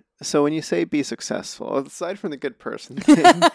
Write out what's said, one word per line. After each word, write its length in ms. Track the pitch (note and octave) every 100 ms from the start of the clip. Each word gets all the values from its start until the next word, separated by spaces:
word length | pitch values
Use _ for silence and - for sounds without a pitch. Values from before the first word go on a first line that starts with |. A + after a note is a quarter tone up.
| _ _
So 200 | C#3+ D3+
when 80 | D3
you 120 | D#3
say 200 | - F3
be 200 | E3+ D3
successful, 760 | C3+ - - G#3+ - - - C#3
aside 400 | C3+ - F3 G3
from 140 | F#3
the 60 | C#3+
good 200 | D3 -
person 400 | - A2+ - C3
thing, 460 | - - F4+ F3 D#4+